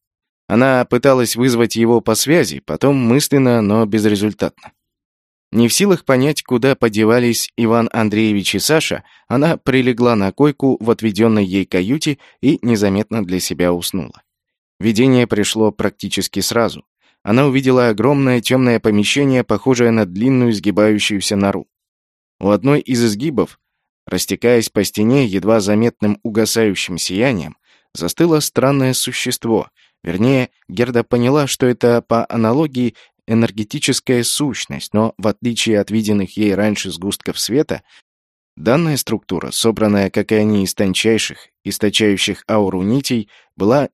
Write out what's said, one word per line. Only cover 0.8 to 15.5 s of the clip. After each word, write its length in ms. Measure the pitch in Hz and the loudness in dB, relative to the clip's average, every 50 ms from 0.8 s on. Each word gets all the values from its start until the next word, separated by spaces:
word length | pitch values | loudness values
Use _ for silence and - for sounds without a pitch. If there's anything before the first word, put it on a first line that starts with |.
| 120 | 2
пыталась 500 | - 123 120 117 139 131 127 120 110 - | 0 0 2 4 4 4 4 2 0 0
вызвать 400 | 113 123 131 120 117 117 107 - | 0 0 2 2 2 0 0 2
его 240 | 113 117 113 120 113 | 0 2 4 4 2
по 140 | - 113 110 | 2 0 0
связи, 460 | - - 131 160 175 131 90 73 67 | 0 0 2 2 2 2 0 -4 -10
потом 360 | - - 78 - - 139 143 | -8 -8 -4 0 0 2 2
мысленно, 640 | 135 123 113 120 147 143 - 151 139 131 123 120 117 | 2 2 2 2 2 2 2 0 2 2 4 2 2
но 240 | 107 98 104 113 113 | 2 2 2 2 2
безрезультатно. 880 | 101 104 110 104 107 104 98 104 107 98 - 98 80 - _ - - - _ _ _ _ _ _ _ _ _ _ _ _ _ _ _ | 2 0 0 2 2 2 2 0 -2 -2 -4 -6 -6 -6 _ -20 -20 -20 _ _ _ _ _ _ _ _ _ _ _ _ _ _ _
Не 180 | - 110 120 117 | 0 0 2 2
в 60 | - | 2
силах 300 | - 196 202 180 - - | 2 2 2 2 0 0
понять, 380 | - 135 127 131 151 143 - - | 0 0 2 2 0 -2 -4 -4
куда 320 | - 131 117 120 135 135 | -4 -2 0 2 0 0
подевались 760 | - 120 117 101 107 110 107 117 123 123 120 113 - - - - - | 2 0 0 0 2 2 2 4 2 2 0 0 -2 -4 -8 -4 -2
Иван 320 | 117 110 113 117 113 113 | 0 2 2 2 0 0
Андреевич 600 | - 117 110 107 101 107 110 110 104 101 92 - - | -2 -2 -2 0 0 0 0 0 0 0 -2 -2 -4
и 40 | 98 | -2
Саша, 420 | - - 151 160 - - 87 - - _ _ _ _ | -2 0 0 0 0 -2 -6 -8 -10 _ _ _ _
она 300 | _ 113 131 147 170 156 - | _ -2 0 0 0 0 -2
прилегла 560 | - - 127 131 123 127 120 110 123 120 117 | -2 0 0 2 2 0 0 2 2 2 2
на 160 | 104 98 95 | 2 0 -2
койку 460 | - - 143 151 139 - 139 135 123 - | 0 2 0 0 2 0 0 0 0 0
в 80 | 107 117 | 0 0
отведенной 560 | 113 - 110 113 95 92 113 113 110 107 101 | 0 0 0 -2 0 2 2 2 2 2 0
ей 220 | 92 92 98 92 | 0 0 -2 -2
каюте 520 | - - 92 92 104 135 156 - 156 139 - - - _ _ | 0 -2 -2 0 0 -2 -2 -2 -4 -6 -6 -10 -20 _ _
и 180 | - 131 143 - | 0 0 0 0
незаметно 640 | - 120 117 101 104 98 95 101 110 - 107 117 98 | 0 -2 0 2 2 0 0 0 -2 -2 -4 -6 -4
для 160 | 87 92 90 | -4 -4 -4
себя 320 | - - 90 - 90 90 | -4 -6 -4 -2 0 0
уснула. 500 | 87 87 87 - - 95 73 - - - _ _ _ _ _ _ _ _ _ _ _ _ | 0 -2 -4 -6 -6 -8 -8 -10 -14 -20 _ _ _ _ _ _ _ _ _ _ _ _
Видение 480 | 92 113 107 104 131 135 127 123 120 | -2 0 2 2 4 4 4 4 2
пришло 460 | - 113 104 98 - | 2 0 -2 -2 -2